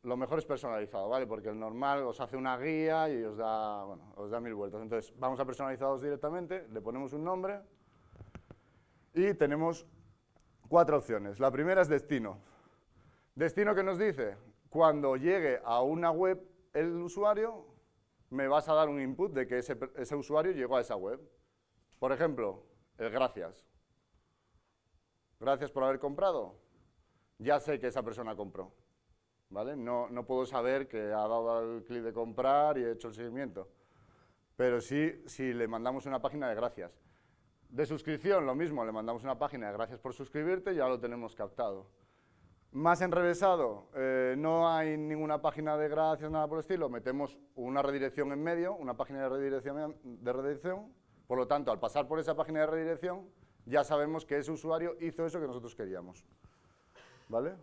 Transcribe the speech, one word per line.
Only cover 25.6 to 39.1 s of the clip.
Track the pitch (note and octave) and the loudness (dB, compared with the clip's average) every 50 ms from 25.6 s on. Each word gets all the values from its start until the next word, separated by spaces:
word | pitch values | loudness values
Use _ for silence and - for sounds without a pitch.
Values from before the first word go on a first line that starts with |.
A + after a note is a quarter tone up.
| D3 C3+ | 0 -6
por | - C#3 C3 | -2 0 2
haber | C3 C3+ C3 | 2 2 0
comprado. | C#3 C#3+ C#3+ D#3 F#3+ G3 F3 C#3 G#2+ F2+ E2 - _ _ _ _ _ _ _ _ _ _ _ _ _ _ _ _ | -2 -4 -2 2 2 2 2 0 -2 -6 -10 -20 _ _ _ _ _ _ _ _ _ _ _ _ _ _ _ _
Ya | A2 C3 D3 C#3+ | 2 2 2 2
sé | D3 D3+ D3 B2 | 2 0 -4 -2
que | A#2 | -2
esa | B2 A#2+ C3 | -2 -2 -2
persona | A2+ A2+ A2 A2 A#2 A2 A2 | -4 -4 -6 -6 -8 -8 -6
compró, | G2 G#2 G2 F2 F#2+ F#2 F#2+ _ _ _ _ _ _ _ _ _ _ _ _ _ _ _ _ | -8 -8 -10 -10 -12 -14 -14 _ _ _ _ _ _ _ _ _ _ _ _ _ _ _ _
¿vale? | F#2+ G2+ A2 C3 D3 | -8 -6 -6 -6 -6
No, | C#3 A#2 A#2+ B2 A#2+ A#2+ - | -6 -4 -2 0 0 -2 -2
no | A#2+ B2 A#2 | -4 -8 -4
puedo | - C3 B2+ C3 | -2 0 0 0
saber | B2 C3+ B2+ A#2 B2+ C3 C#3 C#3 | 0 -2 0 0 2 0 0 -2
que | C3+ - A2 | -4 -6 -6
ha | G#2+ G#2 G#2+ G#2+ G#2+ | -4 -2 0 0 0
dado | G#2+ A2+ A#2 A#2 A#2 A#2 | 2 0 0 2 2 0
al | A#2 A2+ A2+ A#2 A#2 A2 | 0 0 -2 -6 -8 -10
clic | - A#2+ A#2+ | -8 -8 -6
de | A2+ A2+ | -6 -4
comprar | G#2 A2+ A#2 A#2 A2 B2+ B2+ C3+ C#3 C#3+ D3 D3+ D3 | -4 -4 -6 -4 -2 0 2 4 6 6 6 4 2
y | C3+ A#2+ | 2 0
he | A#2 | -2
hecho | A#2 A#2 - A#2 | -2 -4 -6 -12
el | G#2+ | -10
seguimiento. | G#2+ A#2+ A#2+ A2+ C3 C#3 B2 F2 G2 F#2 - _ _ _ _ _ _ - - _ _ _ _ _ _ _ _ _ | -8 -10 -8 -6 -6 -8 -8 -8 -10 -12 -12 _ _ _ _ _ _ -20 -20 _ _ _ _ _ _ _ _ _
Pero | - B2+ B2+ A#2+ A#2+ | 2 2 4 4 2
sí, | A2+ - C3 D3 D#3 E3 - - - | 0 0 0 2 2 0 0 -4 -14
si | - - - C3+ C3 A#2+ | -16 -8 -4 -4 -2 0
le | A#2+ A#2 | 0 -2
mandamos | A2 A#2 A2 A#2 B2 C3 C3+ - | -2 -2 -2 -2 -2 -2 -4 -4
una | C#3 C3+ B2 | -4 -4 -2
página | A#2 C3+ C#3 D3+ C#3 B2 | -2 -2 -4 -2 -4 -2
de | A2 | -2
gracias. | G#2+ A#2 A#2+ - - F2+ F2 - _ _ _ _ _ _ _ _ _ _ _ _ _ _ - | 0 -2 -2 -2 -6 -12 -12 -14 _ _ _ _ _ _ _ _ _ _ _ _ _ _ -12
De | B2+ A#2+ D3+ | -4 -4 -2
suscripción, | B2 D#3 D3+ - D3+ D3+ C#3+ - F#3+ G3 F#3 D3+ | -2 -2 -6 -4 -6 -6 -2 2 4 4 4 4
lo | C3+ B2+ | 2 0
mismo, | C#3+ E3+ E3 D3+ C3+ A2+ | 0 0 -2 -2 -2 -2
le | A2+ | -2
mandamos | A2 A2 A2 A#2 | -2 -4 -4 -4